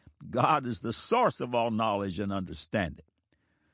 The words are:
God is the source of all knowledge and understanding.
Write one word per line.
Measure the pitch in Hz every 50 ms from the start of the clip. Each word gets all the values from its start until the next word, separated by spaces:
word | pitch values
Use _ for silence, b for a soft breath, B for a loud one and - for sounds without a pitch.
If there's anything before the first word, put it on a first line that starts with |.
| b b b b - 92
God | - 117 131 139 156 147 131
is | 120 117 -
the | - 117 110
source | - - - 226 240 247 185 - -
of | - 123 123
all | 120 117 120
knowledge | 110 107 113 110 101 98 101 98 87 85
and | 104 98 98
understanding. | 98 92 85 - - - - - 110 92 78 73 - - _ _ _ _ _ _ _ _ _ _ _ _ _